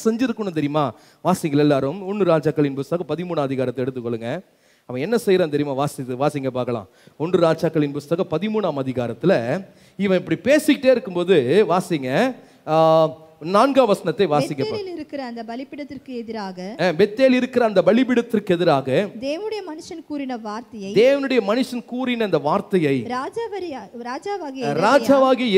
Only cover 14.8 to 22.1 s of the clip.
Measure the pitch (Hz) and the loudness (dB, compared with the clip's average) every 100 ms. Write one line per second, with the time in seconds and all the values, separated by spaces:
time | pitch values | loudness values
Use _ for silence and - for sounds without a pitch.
14.8 | 381 330 302 277 247 233 226 233 269 294 | -8 -10 -10 -10 -10 -10 -12 -12 -12 -12
15.8 | 285 269 262 240 226 220 190 180 185 247 | -14 -14 -12 -10 -8 -8 -8 -10 -10 -2
16.8 | 180 160 208 214 262 254 247 247 226 185 | 0 2 0 4 4 4 2 2 2 4
17.8 | 165 233 247 240 233 208 202 170 170 139 | 4 4 4 0 0 -2 0 2 2 2
18.8 | 131 139 202 226 269 320 427 427 370 311 | 2 0 -2 -4 -6 -6 -6 -8 -10 -12
19.8 | - 330 - 294 262 240 220 214 - 220 | -14 -14 -10 -8 -8 -8 -8 -10 -12 -12
20.8 | 196 208 254 285 269 254 196 240 - 247 | -2 4 4 4 2 0 2 0 0 -4
21.8 | - 247 254 | -8 -4 -2